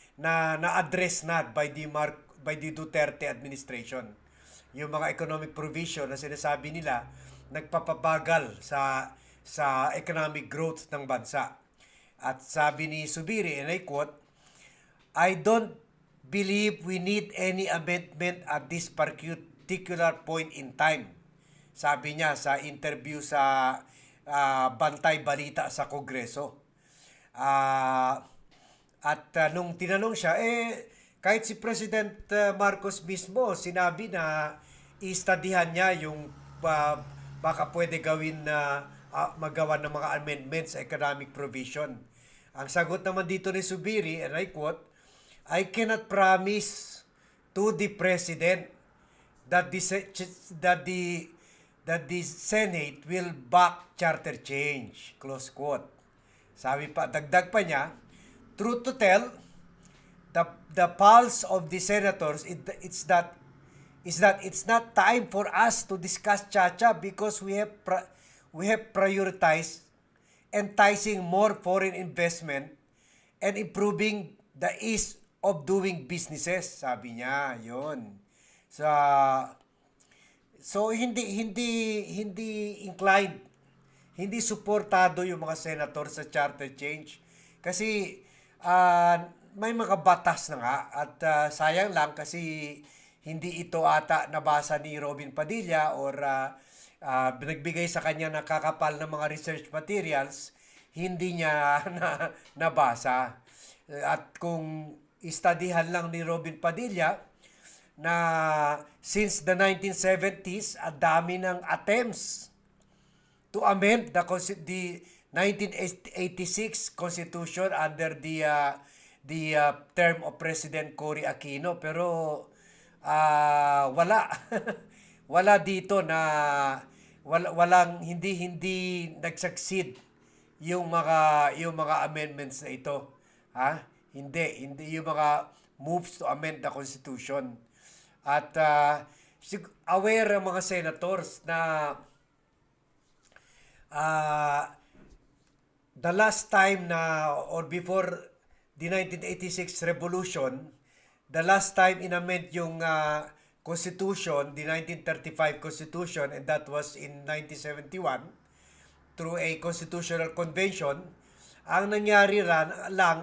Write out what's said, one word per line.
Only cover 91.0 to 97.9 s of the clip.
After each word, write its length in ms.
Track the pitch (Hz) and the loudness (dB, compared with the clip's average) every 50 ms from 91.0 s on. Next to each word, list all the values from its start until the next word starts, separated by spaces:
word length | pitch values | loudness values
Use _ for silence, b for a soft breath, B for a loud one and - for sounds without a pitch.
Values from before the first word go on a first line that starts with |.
| 151 151 - - 165 | -6 -8 -8 -2 0
ah, 220 | 160 151 147 151 147 | 2 4 4 2 2
sayang 400 | 151 - 156 156 160 180 202 208 | 0 0 0 2 4 2 0 2
lang 240 | 180 160 151 151 151 | 2 2 2 2 0
kasi 640 | - 151 - - 170 165 160 156 156 147 147 143 - B B B B B B B B _ | -6 -10 -8 -8 -8 -6 -6 -6 -8 -8 -10 -12 -14 B B B B B B B B _
hindi 360 | 156 160 160 160 180 170 175 | -10 -10 -8 -6 -8 -8 -8
ito 240 | 170 - - 165 160 | -8 -4 0 2 4
ata 440 | 156 156 156 156 - 160 147 135 - | 6 6 6 4 4 2 2 2 0
nabasa 480 | 151 151 135 151 147 147 147 - 156 147 | -4 -2 2 4 4 4 4 2 -2 -2
ni 240 | 147 156 147 147 | -2 -6 -8 -6
Robin 320 | 147 143 147 139 143 135 131 | -4 -6 -6 -6 -10 -8 -6
Padilla 640 | 151 151 151 220 233 202 175 165 156 156 151 135 135 | -4 -4 -2 -4 -4 -2 0 2 2 2 2 0 -2
or, 160 | 139 139 135 139 | -4 -4 -4 -2
ah, 320 | 143 139 135 135 135 139 - B B B B B B B B B | -2 0 0 0 -2 -4 -8 B B B B B B B B B
ah, 320 | - 135 131 131 131 131 127 | -6 -2 0 2 2 2 0
nagbigay 560 | 127 139 143 156 147 143 170 156 170 175 | -2 -6 -8 -8 -6 -6 -6 -4 -2 -2
sa 160 | 170 | -2